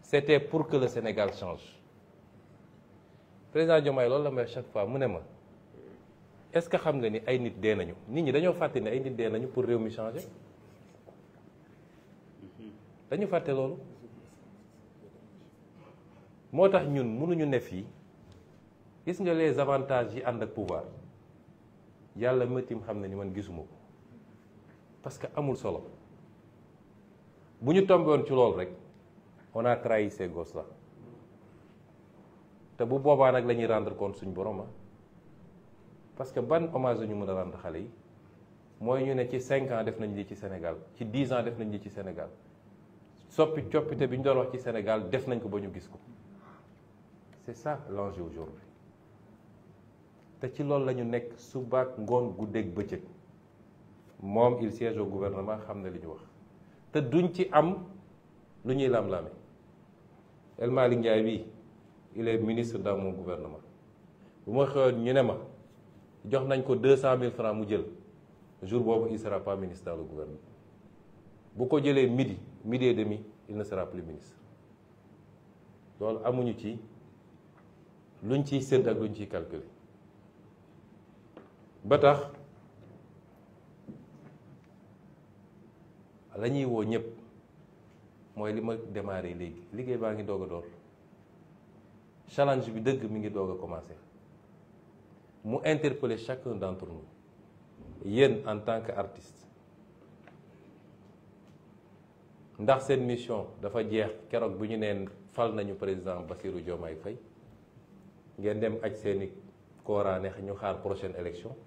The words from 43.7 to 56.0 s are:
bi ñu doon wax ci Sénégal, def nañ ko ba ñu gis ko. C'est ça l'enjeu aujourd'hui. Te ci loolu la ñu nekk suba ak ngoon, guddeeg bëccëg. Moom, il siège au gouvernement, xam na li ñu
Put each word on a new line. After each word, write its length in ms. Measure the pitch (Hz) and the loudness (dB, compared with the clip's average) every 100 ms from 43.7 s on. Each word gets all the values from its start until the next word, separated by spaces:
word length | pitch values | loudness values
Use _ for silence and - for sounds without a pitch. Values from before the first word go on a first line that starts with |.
| 151 151 131 135 | 0 0 0 0
bi 80 | 127 | 2
ñu 60 | |
doon 140 | 135 127 | 4 4
wax 120 | 123 | 2
ci 60 | 127 | -4
Sénégal, 500 | 120 113 104 110 92 | -4 -2 0 0 0
def 160 | 113 113 | -2 0
nañ 100 | 117 | -4
ko 80 | 107 | -2
ba 120 | 101 | -6
ñu 100 | 101 | -6
gis 140 | 90 - | -10 -16
ko. 100 | - - - - - - - - - - - - - - - | -20 -20 -20 -20 -20 -20 -20 -20 -20 -20 -20 -20 -20 -20 -18
C'est 100 | - | -14
ça 240 | 117 151 143 - | -8 -6 -6 -6
l'enjeu 320 | 98 101 87 | -6 -6 -6
aujourd'hui. 420 | 82 76 78 71 - - - - - - - - - - - - - - - - - - | -10 -10 -12 -14 -20 -20 -20 -20 -20 -20 -20 -20 -20 -20 -20 -20 -20 -20 -20 -20 -20 -10
Te 60 | 127 | -10
ci 80 | - | -4
loolu 220 | 143 143 | 0 2
la 80 | 131 | 2
ñu 80 | 123 | 0
nekk 280 | 117 120 117 - | 0 -2 -4 -14
suba 440 | - 135 120 127 | -12 -10 0 0
ak 180 | 127 - | 0 -4
ngoon, 300 | 104 123 123 92 | 2 2 2 -4
guddeeg 340 | 107 110 98 | -4 -2 -2
bëccëg. 300 | 87 98 87 - - - - - - - - - - - - | -4 -4 -6 -10 -20 -20 -20 -20 -20 -20 -20 -20 -20 -20 -12
Moom, 360 | 98 104 123 120 | -2 6 6 6
il 120 | 110 | -2
siège 260 | - 117 104 | -2 -2 0
au 60 | 98 | -2
gouvernement, 500 | 98 98 98 101 107 107 | -2 -4 -4 -6 -6 -6
xam 160 | 101 | -8
na 60 | 92 | -8
li 80 | |
ñu 80 | 87 | -10